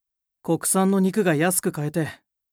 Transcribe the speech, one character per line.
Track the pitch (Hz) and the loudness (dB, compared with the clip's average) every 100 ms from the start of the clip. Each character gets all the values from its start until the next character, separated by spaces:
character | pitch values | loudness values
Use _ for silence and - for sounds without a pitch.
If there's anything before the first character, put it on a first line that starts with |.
| _ _ _ _ | _ _ _ _
国 | - 165 | -4 -2
産 | - 190 190 | 0 2 2
の | 196 | 2
肉 | 190 190 185 | 2 2 2
が | 147 | 2
安 | 175 185 | 0 0
く | 190 | -4
買 | 151 147 | -4 -4
え | |
て、 | 165 147 - _ _ _ | -2 -4 -8 _ _ _